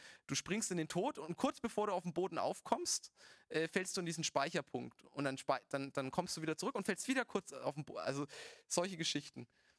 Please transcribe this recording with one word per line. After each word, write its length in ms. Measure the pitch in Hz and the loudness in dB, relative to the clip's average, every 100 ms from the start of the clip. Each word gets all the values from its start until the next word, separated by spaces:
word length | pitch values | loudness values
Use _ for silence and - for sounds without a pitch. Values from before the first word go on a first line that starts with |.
| - - - | -14 -14 -4
du 80 | |
springst 360 | 139 - 208 - | -2 0 0 0
in 60 | 175 | 0
den 120 | 156 | 0
Tod 300 | 175 240 - | 0 0 0
und 180 | 160 170 | -4 2
kurz 240 | 277 - | 2 2
bevor 280 | 233 - 208 | -2 0 2
du 40 | |
auf 120 | 185 | 2
den 80 | 175 | 0
Boden 260 | 165 185 - | 0 0 2
aufkommst, 720 | 131 185 - 240 349 - - - - - - | 0 0 -2 0 2 0 -2 -18 -20 -20 -4
äh, 180 | 156 160 | 0 2
fällst 300 | 196 190 - | 2 0 -2
du 40 | |
in 60 | 175 | -2
diesen 180 | 170 | 0
Speicherpunkt 800 | 156 143 143 165 - 123 127 - - | 0 2 2 0 -2 -4 -4 -10 -8
und 180 | - | 0
dann 140 | 139 135 | 0 0
spei-, 240 | - 131 - | 2 0 0
dann, 220 | 139 139 | -4 -2
dann 180 | 143 131 | -2 0
kommst 260 | - 175 - | 0 -2 0
du 60 | |
wieder 140 | 160 156 | 0 0
zurück 200 | 196 233 | 0 0
und 80 | |
fällst 240 | 196 185 - | 0 0 2
wieder 160 | 262 | 2
kurz 280 | - 202 - | 2 0 -2
auf 220 | 135 127 | -4 -2
den 100 | 143 | -2
Boden. 160 | 143 - | -4 -4
Also 260 | 85 139 143 - - - - | 0 0 0 -4 -14 -16 -2
solche 280 | - 185 175 | 2 2 0
Geschichten. 520 | 165 147 - - 120 _ _ | 0 0 -2 -8 -12 _ _